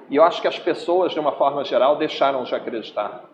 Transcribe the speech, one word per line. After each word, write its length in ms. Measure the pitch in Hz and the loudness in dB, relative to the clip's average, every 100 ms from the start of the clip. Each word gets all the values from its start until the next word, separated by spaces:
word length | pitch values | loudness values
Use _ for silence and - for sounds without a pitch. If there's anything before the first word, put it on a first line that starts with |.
| - | -4
E 60 | 139 | 4
eu 80 | |
acho 180 | 165 - | 4 4
que 60 | 175 | -4
as 100 | - | -2
pessoas, 540 | 180 - - 180 170 | -2 -2 0 0 0
de 80 | 165 | 0
uma 100 | 147 | -2
forma 320 | - 139 143 | 0 0 0
geral, 300 | 131 123 131 | -2 2 4
deixaram 480 | 147 151 - 139 135 | 2 0 0 0 0
de 100 | 117 | -4
acreditar 680 | 110 113 117 101 - 101 - - | -6 -6 -8 -8 -6 -6 -8 -18